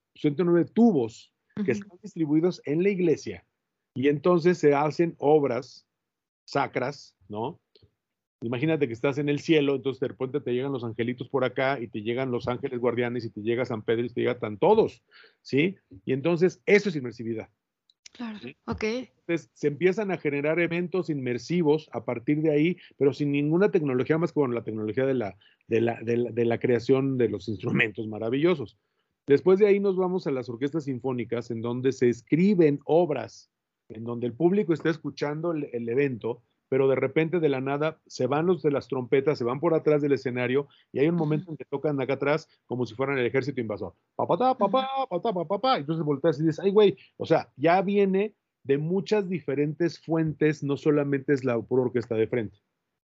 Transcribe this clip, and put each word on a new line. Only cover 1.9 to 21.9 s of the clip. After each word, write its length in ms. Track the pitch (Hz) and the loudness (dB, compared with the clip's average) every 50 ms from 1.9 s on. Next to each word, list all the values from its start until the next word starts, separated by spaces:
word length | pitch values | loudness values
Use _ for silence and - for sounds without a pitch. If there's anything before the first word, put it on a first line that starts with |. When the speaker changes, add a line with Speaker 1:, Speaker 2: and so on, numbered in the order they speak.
| - - - | -20 -20 -20
Speaker 1:
distribuidos 580 | 196 - 175 160 143 151 160 165 180 175 - - | -14 -6 -4 -2 0 2 2 2 0 -2 -4 -6
en 180 | 135 143 165 185 | -4 -2 0 2
la 60 | 202 | 0
iglesia, 540 | 208 175 180 160 139 - - - 82 90 _ _ _ _ _ _ _ _ _ _ - | 0 2 2 2 2 0 -2 -10 -12 -12 _ _ _ _ _ _ _ _ _ _ -6
y 140 | 123 127 143 | 0 2 2
entonces 500 | 139 123 - 180 180 170 151 180 180 - | 2 2 2 2 2 4 4 2 2 4
se 160 | - 143 120 | 4 4 4
hacen 400 | 139 151 156 147 - 170 170 170 - | 4 2 0 0 0 -2 -2 -2 -2
obras 680 | - 143 156 156 139 127 117 123 143 - - - _ _ _ _ _ _ _ _ _ _ _ _ _ | 2 4 4 4 4 2 -2 -4 -6 -10 -18 -20 _ _ _ _ _ _ _ _ _ _ _ _ _
sacras, 680 | - - 139 135 110 - 135 123 135 147 - - - _ _ _ - | -4 -2 -2 -2 -2 -4 -4 -4 -4 -6 -10 -18 -20 _ _ _ -12
¿no? 300 | 104 107 113 139 180 _ _ _ _ - _ _ _ _ _ _ _ _ _ _ _ - | -8 -8 -8 -8 -8 _ _ _ _ -20 _ _ _ _ _ _ _ _ _ _ _ -12
Imagínate 460 | - 117 127 120 143 160 160 151 143 120 | -8 -6 -4 -2 0 0 0 0 0 -2
que 60 | 113 | -4
estás 240 | 110 - 143 127 143 | -2 -2 -2 -2 0
en 120 | 147 147 | -2 -2
el 100 | 147 139 | -2 -2
cielo, 360 | - - 165 151 139 139 139 | 0 2 2 2 2 2 0
entonces 260 | 135 117 135 127 - | -2 -2 -4 -4 -4
de 80 | 139 117 | -6 -6
repente 320 | - - 127 135 131 147 | -4 -6 -8 -6 -6 -6
te 100 | - 123 123 | -4 -2 -4
llegan 200 | 123 135 139 135 | -2 -2 -4 -6
los 100 | 123 117 | -6 -6
angelitos 460 | 117 107 - 117 123 123 - 131 - | -8 -6 -4 -4 -4 -4 -6 -8 -4
por 160 | - 131 127 | -2 0 0
acá, 340 | 123 - - 131 131 139 127 | 0 0 0 0 0 0 -2
y 80 | 113 107 | -6 -8
te 140 | - 113 | -8 -8
llegan 300 | 104 113 117 127 135 131 | -4 -4 -4 -2 -2 -2
los 160 | 120 117 120 120 | -4 -4 -2 -4
ángeles 320 | 123 110 135 131 123 120 | -6 -4 -6 -6 -6 -2
guardianes, 440 | 120 120 110 117 120 120 120 120 110 | -2 0 0 0 -2 -2 -2 -6 -8
y 60 | 113 | -8
te 120 | - 107 | -10 -8
llega 240 | 104 113 117 120 127 | -4 -2 -2 -2 -2
San 180 | - 120 107 104 | -4 -4 -6 -2
Pedro, 200 | - 113 117 120 | -2 -2 -2 -2
y 60 | 117 | -4
te 120 | 117 120 | -4 -2
llegan 360 | 117 120 123 120 113 107 107 98 | -2 -2 -2 -2 -6 -8 -4 0
todos, 460 | 151 175 220 220 170 113 - _ _ _ _ - - - _ _ | 4 4 4 4 4 0 -2 _ _ _ _ -20 -20 -20 _ _
¿sí? 360 | _ - 127 135 156 196 190 _ _ _ - - - | _ -4 0 0 0 0 -2 _ _ _ -20 -14 -4
Y 80 | - 131 | -4 -4
entonces 480 | 135 131 165 175 151 180 175 - _ - | -2 0 0 0 2 0 0 0 _ 0
eso 240 | - 202 202 - 147 | 4 4 4 4 2
es 60 | 151 | -4
inmersividad. 540 | 156 - 120 110 - 117 113 117 110 92 - _ _ _ _ _ _ _ _ _ _ _ - | -4 -6 -8 -10 -8 -8 -6 -6 -8 -8 -14 _ _ _ _ _ _ _ _ _ _ _ -20
Speaker 2:
Claro, 280 | _ - 240 226 214 196 | _ -14 -12 -12 -12 -12
Speaker 1:
¿Sí? 180 | 233 240 - _ - 233 | -14 -16 -16 _ -8 -8
Speaker 2:
ok. 160 | 226 - 220 214 226 254 254 - _ _ _ | -6 -4 -2 -4 -4 -4 -8 -10 _ _ _
Speaker 1:
Entonces, 240 | - 170 156 - _ _ | -4 -4 -4 -4 _ _
se 140 | - 170 147 | -4 -4 -4
empiezan 420 | 143 127 170 185 185 220 214 190 | -2 2 0 0 2 0 -2 -4
a 60 | 175 147 | -4 -2
generar 420 | - 151 139 143 139 151 160 175 | -2 -2 -2 0 0 0 0 2
eventos 500 | 170 170 165 175 180 160 - 185 170 170 | 0 0 0 -2 -4 -2 -2 -4 -2 -2
inmersivos 800 | 151 139 127 123 123 120 - - 160 180 170 147 151 156 - - | -4 -4 -2 -4 -4 -4 -4 -2 0 2 4 4 2 2 0 -6